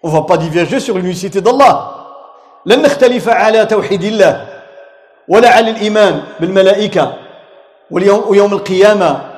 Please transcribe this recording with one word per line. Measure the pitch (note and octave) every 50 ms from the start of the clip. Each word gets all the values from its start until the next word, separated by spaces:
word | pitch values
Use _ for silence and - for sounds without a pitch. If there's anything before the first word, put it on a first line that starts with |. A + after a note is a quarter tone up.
| -
On | E3
va | D#3 D#3 D3+
pas | - F#3
diverger | D#3+ D#3+ E3 D3+ F3 F3 - C4 C4+
sur | C4+ - G#3
l'unicité | F#3 F3+ F3+ F#3 F3+ F#3+ G3 - G3
d'Allah. | F#3 G#3+ B3+ C#4 C#4 A#3+ E3+ - - - - - - - - - - - - - _ _ _ _ _
لن | E3 A3 C#4 D4+
نختلف | C#4+ C#4 - C4 B3 B3 B3 - A3+
على | A#3 F#3 G3+ A3 A3 A3 G#3+
توحيد | - A3 G#3 D#3+ - G3 F#3+ E3+
الله، | G#3 A3 G#3+ F#3+ E3 C3+ - - - - - - - - - - - _ _ _ _ _ _ _ -
ولا | E3+ G#3+ A#3+ A#3+
على | - A3+ A3+ A3
الإيمان | A3 - G#3 G#3+ G#3 G#3+ G#3 F#3+ D#3+ C#3+ C3+ - - -
بالملائكة، | E3+ F3 F#3+ G3 F#3+ F#3+ G3+ G3+ G#3 G#3 - F#3 C#3+ A#2+ - - - - - - - _ _ - _ _ _ _ _ _
واليوم، | - F3+ F#3 G3+ G3+ G#3+ A3+ -
ويوم | G3 G3 G3+ G#3 G3+
القيامة | F#3+ - - F#3 F#3 G3 G#3 G#3+ G3+ F#3 D#3+ C#3 - - - -